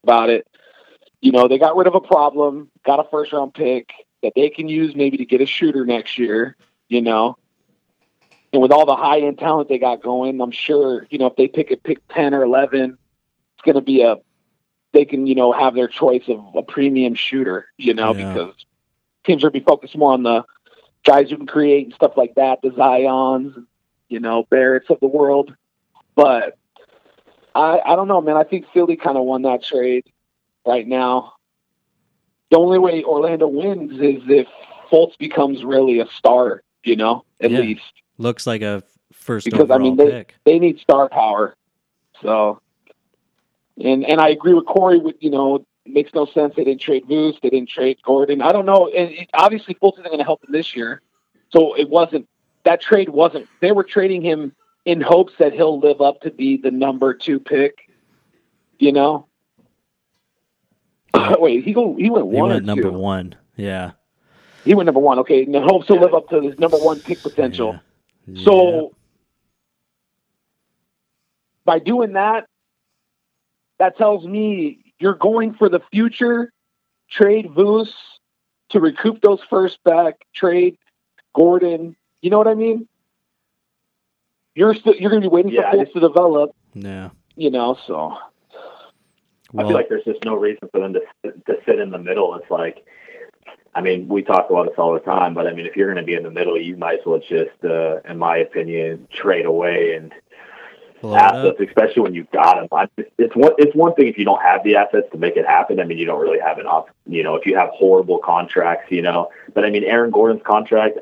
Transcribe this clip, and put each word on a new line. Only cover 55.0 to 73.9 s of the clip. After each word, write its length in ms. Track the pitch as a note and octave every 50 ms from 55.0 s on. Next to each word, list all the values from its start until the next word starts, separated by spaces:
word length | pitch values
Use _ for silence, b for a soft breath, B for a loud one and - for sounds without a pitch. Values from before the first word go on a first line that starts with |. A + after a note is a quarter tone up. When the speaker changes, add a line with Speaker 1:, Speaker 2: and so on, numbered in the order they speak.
Speaker 1:
hopes 320 | C#3+ C#3+ E3+ F3 F#3 - - _
that 160 | E3 D3 C#3+
he'll 260 | C#3+ E3+ D#3 D#3 C#3
live 200 | C#3+ D3 C#3+ - C#3+
up 180 | C#3 C#3 -
to 100 | - D#3+
be 280 | - - C3 C3+ C3+ C3+
the 120 | C3+ C3+
number 440 | B2 C3 C3+ C#3 C3 C3 C3+ C3 B2
two 260 | B2+ - E3+ C#3+ C3+
pick, 500 | C3+ - D#3 C3+ C#3 C#3+ - _ _ _ _ _ _ _ _ _ _ _ _ _ _ _ _ _ _ _ _ _
you 140 | C#3 C#3+ C#3
know? 340 | C#3 C#3 C#3+ D#3 D3 - _ _ _ _ _ _ _ _ _ _ _ _ _ _ _ _ _ _ _ _ _ _ _ _ _ _ _ _ _ _ _ _ _ _ _ _ _ -
<laughs> 240 | - - - - -
Wait, 260 | E3 D3+ A#2+ B2 -
he 80 | - G#3
go, 220 | A#3 A#3+ G3+ -
he 120 | - E3+ A3
went 200 | A#3+ G#3+ B2 F#2 G#2
Speaker 2:
He 60 | C3+
Speaker 1:
one 100 | D3+ B2+
Speaker 2:
went 120 | A#2 - G2
Speaker 1:
or 40 |
Speaker 2:
number 160 | G#2 G#2 - A2+ F#2+
Speaker 1:
two? 20 | F2+
Speaker 2:
one. 420 | F#2 F#2+ G2 F#2+ F#2+ F2+ F#2 - - _ _ _
Yeah. 360 | - G2+ G2+ F#2+ F#2 F2+ F2+ - _ _ _ _ _ b b b b b b b b b
Speaker 1:
He 100 | C#3 G3+
went 120 | G3+ F3+
number 140 | E3 C#3 C3+
one. 180 | C#3 C#3+ C3 B2
Okay, 220 | B2+ - D3+ C3 C3
in 100 | C#3 C#3+
hopes 320 | C#3+ D3 E3 F#3+ F#3 F3+ -
to 60 | G#3
Speaker 3:
Yeah. 60 | F3
Speaker 1:
live 140 | F3 F3+ E3
up 140 | E3 D#3+ -
to 100 | F3 D#3
his 180 | C#3+ C#3+ C#3 C3+
number 180 | E3 E3 D#3+ D3+
one 220 | D3+ D#3+ D#3 D3
pick 200 | - - F3 - -
potential. 560 | D3 - - C#3+ B2 - C3 A#2+ A2 G#2+ - - _ _ _ _ _ _ _ _
Speaker 2:
Yeah. 180 | - F#2 F#3 F#3
Speaker 1:
So 260 | G3+ G3+ F#3 F3+ F3+ E3+ D#3+ D#3
Speaker 2:
Yeah. 60 | - - _ _ _ _ _ _ _ _ _ _ _ _ _ _ _ _ _ _ _ _ _ _ _ _ _ _ _ _ _ _ _ _ _ _ _ _ _ _ _ _ _ _ _ _ _ _ _ _ _ _ _ _ _ _
Speaker 1:
by 140 | - E3 E3
doing 340 | D#3 F3 A#3+ B3 A#3 G#3+ F#3+
that, 320 | F#3+ G3 G#3+ A3 A3 - - _ _ _ _ _ _ _ _ _ _ _ _ _ _ _ _ _ _ _ _ _ _ _ _ _ _
that 180 | F3+ F#3